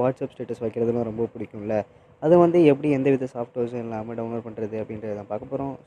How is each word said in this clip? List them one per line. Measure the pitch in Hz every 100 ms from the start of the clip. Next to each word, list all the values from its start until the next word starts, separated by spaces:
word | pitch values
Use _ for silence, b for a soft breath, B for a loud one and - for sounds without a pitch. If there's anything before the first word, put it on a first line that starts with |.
WhatsApp | 127 131 135
status | - 117 117
வைக்கிறதுலாம் | 113 120 117 120 113
ரொம்ப | 110 113
பிடிக்கும்ல. | 113 104 110 104 107 - b b - 151
அது | 175
வந்து | 170 175 151
எப்படி | 139 147 135
எந்த | 139 131
வித | 127
சாஃப்ட்வேர்ஸும் | 123 120 127 120 123
இல்லாம | 117 110 113 117
download | 113 117 113
பண்றது | 107 107 110
அப்படின்றத | 107 110 107 104
தான் | 101
பார்க்க | 107 -
போறோம். | 135 139 127